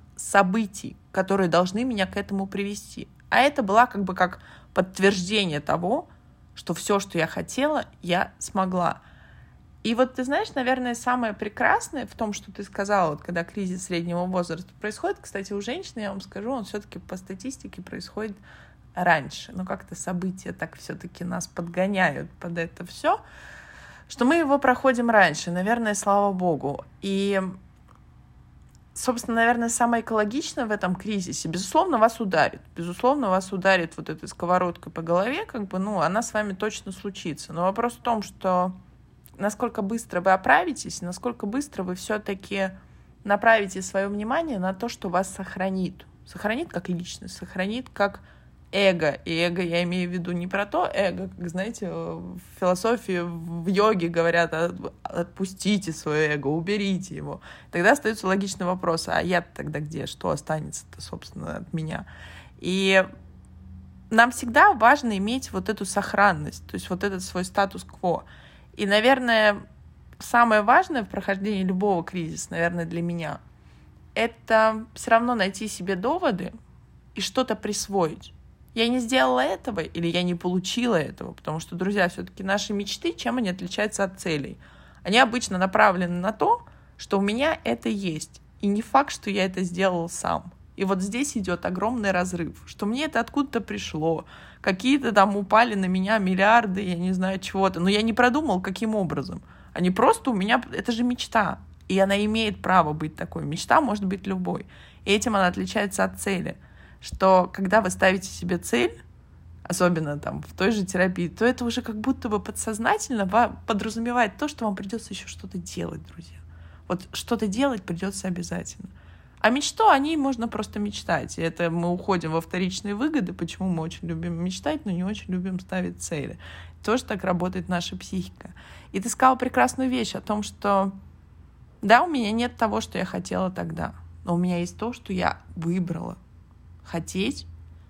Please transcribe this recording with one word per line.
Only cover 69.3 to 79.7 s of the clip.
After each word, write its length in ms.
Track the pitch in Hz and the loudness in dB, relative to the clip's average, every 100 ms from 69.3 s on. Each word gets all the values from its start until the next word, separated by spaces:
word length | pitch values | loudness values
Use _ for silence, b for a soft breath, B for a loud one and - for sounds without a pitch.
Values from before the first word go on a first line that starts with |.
| 226 214 202 - - - - - - | 4 4 2 -6 -20 -20 -20 -20 -18
самое 440 | - 240 240 214 | 0 4 6 6
важное 420 | 208 294 370 277 | 6 6 4 -2
в 60 | 190 | -4
прохождении 520 | 214 190 196 202 202 | -4 -2 -2 -2 0
любого 440 | 185 185 208 180 165 | 0 2 2 2 -2
кризиса, 420 | 180 160 165 - | -6 -6 -8 -6
наверное, 340 | 170 170 175 170 | 0 0 0 -4
для 160 | 170 | -4
меня, 380 | 170 170 156 - - b b b b - - - | -4 -4 -6 -10 -14 b b b b -20 -8 -2
это 680 | 233 - - 220 220 220 233 | -2 -4 4 6 6 2 -6
всё 180 | - - | -10 4
равно 240 | 226 240 233 | 4 4 2
найти 320 | 190 196 208 | 0 -2 -8
себе 300 | - 185 190 | -6 -4 -2
доводы 560 | 220 339 339 180 180 - - - - - - | 0 0 0 0 -4 -12 -20 -20 -20 -20 -14
и 80 | - | -8
что-то 360 | 196 - 254 208 | -2 0 0 -2
присвоить. 760 | 208 202 - 196 160 - - - - - - | -4 -4 -2 0 0 -2 -16 -20 -20 -20 -6
"Я 140 | 226 233 | 0 2
не 120 | 254 | 2
сделала 420 | 226 262 262 247 | 2 4 4 4
этого" 400 | 269 294 - | 2 -2 -4